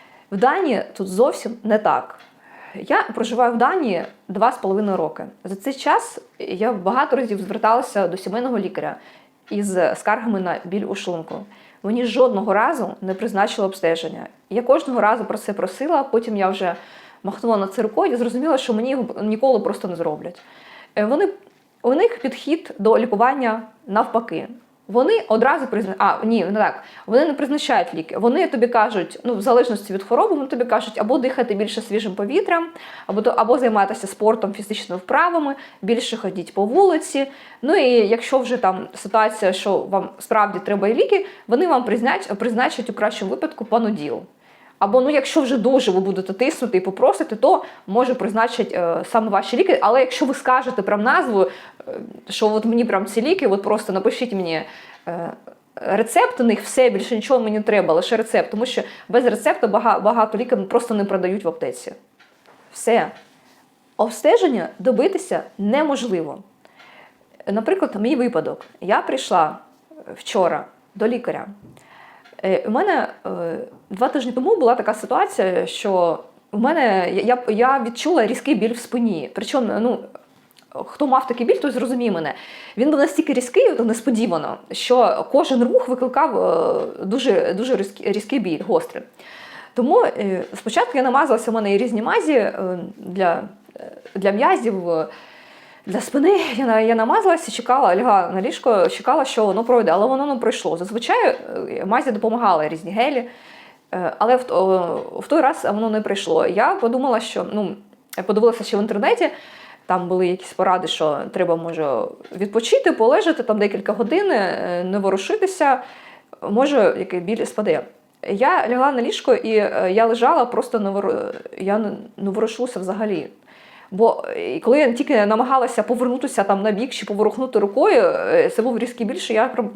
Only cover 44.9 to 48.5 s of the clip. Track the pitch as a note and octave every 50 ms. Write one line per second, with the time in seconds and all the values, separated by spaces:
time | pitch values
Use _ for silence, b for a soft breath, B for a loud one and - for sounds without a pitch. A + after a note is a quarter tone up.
44.9 | G#3 B3+ B3+ C#4+ D4+ C#4 C#4 - - D#4+ C4+ A#3 C#4 A#3 G3 B3 C4+ C#4+ - G#3
45.9 | F3+ F#3+ F#3+ G3 F#3 F#3+ F#3+ G3 F#3+ - B3 D4 - - B3+ A3 - F#3 F#3 F#3+
46.9 | F#3+ - B3 C#4+ - - D#4 - A3 G#3 - D#4 F#4 - B B B B B -
47.9 | G3 A#3 C4 C4 B3+ B3+ A#3 A#3 G#3 A3 A3+ A#3+